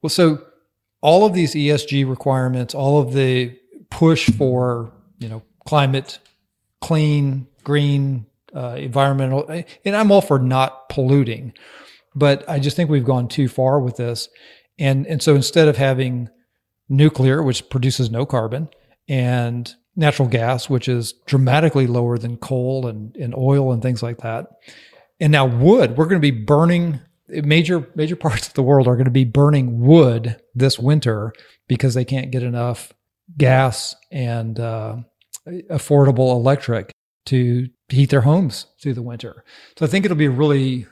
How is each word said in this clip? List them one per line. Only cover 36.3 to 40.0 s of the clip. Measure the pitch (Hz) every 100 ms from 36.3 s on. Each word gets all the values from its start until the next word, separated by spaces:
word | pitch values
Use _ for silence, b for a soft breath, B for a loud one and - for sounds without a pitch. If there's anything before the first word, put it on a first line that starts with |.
electric | 123 123 139 - 113 98 - _ _ -
to | 131 120 120 127 _ _
heat | 131 139
their | 139
homes | 127 165 165 - - _
through | 147
the | 123
winter. | 120 120 113 - B B B _
So | 156
I |
think | 190